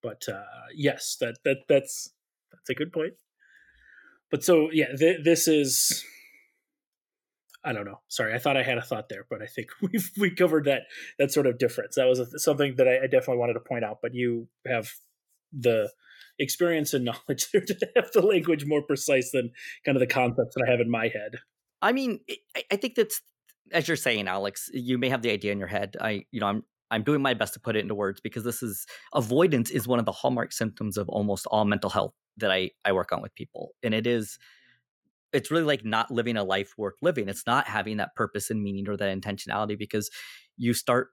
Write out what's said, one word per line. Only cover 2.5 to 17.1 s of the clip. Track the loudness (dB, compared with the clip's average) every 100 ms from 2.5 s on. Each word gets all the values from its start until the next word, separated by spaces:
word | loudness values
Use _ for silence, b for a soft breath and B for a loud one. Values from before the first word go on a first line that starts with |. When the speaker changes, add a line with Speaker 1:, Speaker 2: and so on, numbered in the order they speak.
Speaker 1:
that's | -20 -8
a |
good | -6 -4
point. | -4 -6 -8 _ _ b b b b b b b b _
But | -2
so, | 4 6 6
yeah, | 2 0 4
th-, | 4 4
this | 4 4 6
is, | 4 4 2 0 -2 B B B B B B _ _ _ _ _ _ _ _ _ -12
I | -8
don't | -6
know. | -8 -14 _
Sorry, | -4 -2
I | 0
thought | 0 0
I |
had | 0 -2
a |
thought | -2 -8 -8
there, | -14 -10
but | -10
I | -10
think | -12 -12
<laughs> | -6
we've, | -4 -2 -4 0
we | 0
covered | 4 4 4 2
that, | 0 -2 B B B
that | 2
sort | 4 2
of | 2
difference. | 0 -2 -4 2
That | 4
was | 4
a, | 0 -2
something | 0 2 2 4
that | 6
I, | 6
I | 4
definitely | 2 2 0
wanted | 0
to | -2
point | -4 -4
out, | -4 -4
but | -6
you | -2 -2 -2 -6 _ -4
have | -4 -4 -12 _ _ _ _ _
the | 0 2 2 0 _ B B B _
experience | -6 0 0 2 0
and | -2
<laughs> |
knowledge | -2